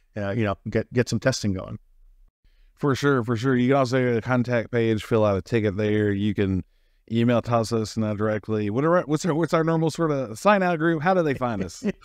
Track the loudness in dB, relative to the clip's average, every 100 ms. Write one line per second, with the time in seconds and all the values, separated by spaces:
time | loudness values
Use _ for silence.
0 | _ -8 -4 -2 -2 -2 -2 -2 -2 -2
1 | -2 0 -2 -2 -4 -4 -8 -14 _ _
2 | -20 _ -20 _ _ _ _ -4 -2 2
3 | 2 2 0 0 2 2 4 4 2 2
4 | 2 0 0 0 2 -2 0 0 2 0
5 | 2 2 2 0 0 0 0 0 0 2
6 | 2 2 0 0 0 0 -4 _ _ _
7 | -4 0 2 2 2 0 0 -2 -2 -2
8 | -2 0 -2 -2 -2 -2 -2 0 2 0
9 | 0 -2 0 -2 0 0 0 0 -2 -2
10 | -2 -2 -6 -2 2 2 2 0 0 0
11 | 2 2 2 -2 -4 -4 -6 -6 -8 -8